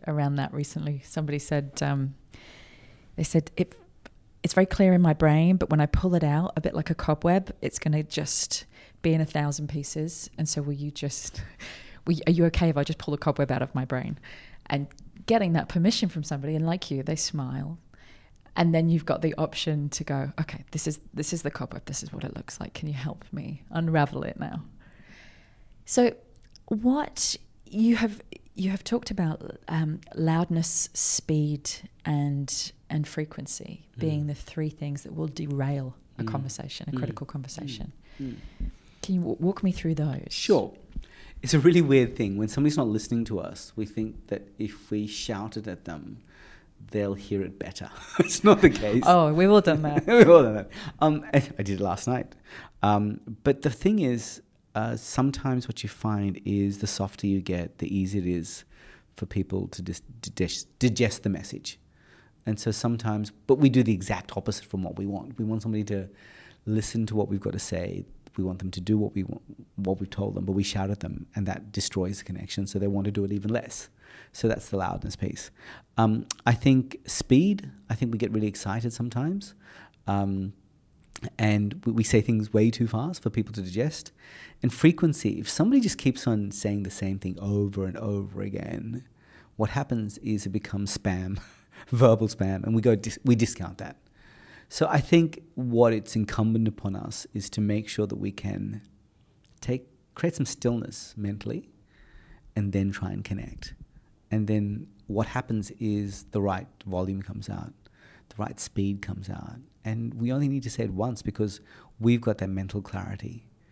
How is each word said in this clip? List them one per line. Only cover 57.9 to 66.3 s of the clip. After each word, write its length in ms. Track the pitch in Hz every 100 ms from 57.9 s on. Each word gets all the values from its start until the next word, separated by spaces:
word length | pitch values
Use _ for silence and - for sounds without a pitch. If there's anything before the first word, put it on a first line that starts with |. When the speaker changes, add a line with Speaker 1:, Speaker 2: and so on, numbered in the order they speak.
Speaker 2:
easier 260 | 98 95 101
it 60 | 90
is 360 | 87 82 - - - - - _ -
for 100 | 95
people 400 | 98 92 95 92
to 140 | -
dis-, 200 | 90 87 - -
digest, 440 | - - 87 - - -
digest 440 | 127 104 113 -
the 40 | 101
message. 500 | 95 - - - - _ _ _ - _ _ -
And 120 | 107
so 100 | -
sometimes, 640 | 104 120 117 113 107 104 - -
but 80 | 135
we 100 | 143
do 140 | 127
the 100 | 113
exact 440 | 98 95 98 - -
opposite 280 | 104 101
from 180 | - 95
what 120 | 92 90
we 80 | 98
want. 300 | 101 - 120
We 60 |
want 180 | 110 110
somebody 220 | 113 107
to 240 | 104 101 92 - -